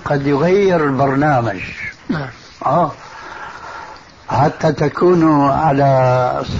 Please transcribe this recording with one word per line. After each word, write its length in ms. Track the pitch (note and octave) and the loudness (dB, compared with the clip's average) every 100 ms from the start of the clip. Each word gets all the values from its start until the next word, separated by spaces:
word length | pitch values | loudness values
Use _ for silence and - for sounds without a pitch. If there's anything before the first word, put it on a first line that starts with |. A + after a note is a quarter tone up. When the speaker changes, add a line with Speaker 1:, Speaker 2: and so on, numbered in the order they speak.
Speaker 1:
قد 220 | - C#3+ C#3 | -2 -2 0
يغير 580 | C#3 E3+ G3 G3 E3+ | 0 2 4 4 2
البرنامج. 760 | D3 C3 C#3 C3+ D3+ C3 A#2 F#2+ - - - - - | 0 0 0 2 2 2 0 -4 -10 -12 -14 -12 -8
Speaker 2:
نعم. 200 | E3 C3 - - - B2+ | -6 -8 -14 -20 -6 -2
Speaker 1:
آه. 260 | D#3 D#3 - - - - - - - - - - - - - - | 0 0 -4 -18 -20 -18 -16 -16 -16 -16 -16 -18 -20 -20 -18 -6
حتى 440 | C3+ D3+ - D#3+ | 0 0 0 -2
تكونوا 800 | C#3+ D3 - F3+ F3 D#3+ D3 C#3 | 0 -2 2 2 4 4 4 2
على 920 | C3+ D#3+ C#3 C#3 C3 B2+ B2+ B2+ C#3 C3 - | 2 2 2 2 4 2 2 0 -2 -6 0